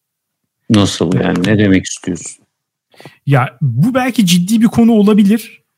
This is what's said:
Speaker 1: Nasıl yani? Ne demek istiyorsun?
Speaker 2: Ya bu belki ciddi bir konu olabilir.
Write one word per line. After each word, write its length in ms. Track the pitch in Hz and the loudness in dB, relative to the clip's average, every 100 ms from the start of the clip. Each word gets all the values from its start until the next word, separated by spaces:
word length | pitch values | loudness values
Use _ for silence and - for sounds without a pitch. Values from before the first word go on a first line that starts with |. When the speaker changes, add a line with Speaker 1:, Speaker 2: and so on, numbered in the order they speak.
| _ _ _ _ _ _ - | _ _ _ _ _ _ -2
Speaker 1:
Nasıl 440 | 107 98 - 85 90 | 0 0 -2 -2 -2
yani? 200 | 90 87 92 | -2 -2 -2
Ne 100 | 107 | 0
demek 280 | 101 95 90 | 2 0 -2
istiyorsun? 600 | - - 85 - - _ _ _ _ _ _ - _ - | -12 -10 -10 -10 -20 _ _ _ _ _ _ -20 _ -2
Speaker 2:
Ya 320 | 139 127 - | 0 -2 -4
bu 320 | 143 113 202 | -4 0 0
belki 320 | 254 254 254 185 | 0 -2 0 0
ciddi 360 | 180 175 226 | 0 0 0
bir 60 | 226 | 0
konu 240 | - 233 | 2 2
olabilir. 720 | 226 202 214 202 226 - - _ | 4 4 4 2 0 -4 -20 _